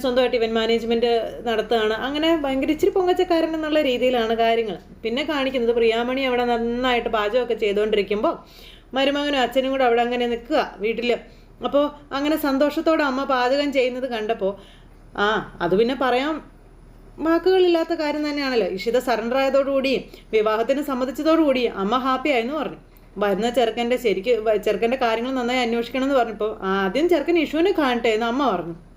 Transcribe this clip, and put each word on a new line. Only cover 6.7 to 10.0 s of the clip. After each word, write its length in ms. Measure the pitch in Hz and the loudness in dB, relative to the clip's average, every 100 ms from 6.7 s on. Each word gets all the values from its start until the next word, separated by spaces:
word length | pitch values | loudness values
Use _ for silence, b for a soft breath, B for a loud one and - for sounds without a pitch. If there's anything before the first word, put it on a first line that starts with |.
| 240 254 240 233 | -2 0 0 0
പാചകമൊക്കെ 440 | 220 208 247 240 | -2 0 0 -2
ചെയ്തുകൊണ്ടിരിക്കുമ്പോൾ 800 | 214 214 202 214 208 190 208 311 - B B B B B | -2 0 0 0 0 -2 -2 -2 -2 B B B B B
മരുമകനും 480 | 254 277 285 294 277 | 0 0 0 -2 0
അച്ഛനും 300 | 240 262 262 | 0 0 0
കൂടെ 120 | 269 | 2
അവിടെ 180 | 254 233 | 2 2